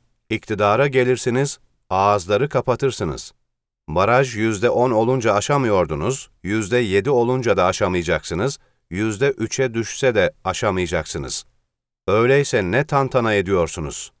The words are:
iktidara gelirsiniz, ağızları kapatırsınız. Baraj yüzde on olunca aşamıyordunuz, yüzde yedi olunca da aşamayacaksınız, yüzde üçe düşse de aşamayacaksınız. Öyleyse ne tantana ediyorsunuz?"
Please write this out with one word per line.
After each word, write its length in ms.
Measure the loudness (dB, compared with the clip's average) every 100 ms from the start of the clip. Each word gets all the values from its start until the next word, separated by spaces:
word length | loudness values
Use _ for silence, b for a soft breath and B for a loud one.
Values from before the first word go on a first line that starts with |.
| _ _ -8
iktidara 580 | -8 -4 0 2 2 2
gelirsiniz, 720 | 2 2 2 0 0 -2 -6 _ _ -4
ağızları 600 | 0 2 2 2 0 0
kapatırsınız. 840 | -2 0 0 -2 -2 -4 -6 -10 _ _ _ _ _ -6
Baraj 460 | 0 2 4 2 0
yüzde 340 | -2 2 0
on 220 | 2 2
olunca 420 | 2 2 0 2
aşamıyordunuz, 960 | 0 2 0 2 2 0 -2 -4 -6 -10 _
yüzde 340 | -4 -4 0 0
yedi 320 | 2 0 2
olunca 480 | 0 2 0 0 2
da 80 | 2
aşamayacaksınız, 920 | 2 0 -2 0 -2 -2 -4 -4 -4 _ _ -10
yüzde 400 | -4 -4 -2 -2
üçe 440 | -2 -6 -2 -4
düşse 420 | -2 -6 -2 0 2
de 180 | 2 0
aşamayacaksınız. 1000 | -6 -2 -2 0 -2 -2 -4 -8 -6 -8 -10 _ _ _ _ _ 0
Öyleyse 640 | 2 4 4 2 0 0
ne 140 | 0 0
tantana 480 | 0 0 0 2
ediyorsunuz?" 800 | 0 2 2 0 -4 -8 -8 -12 _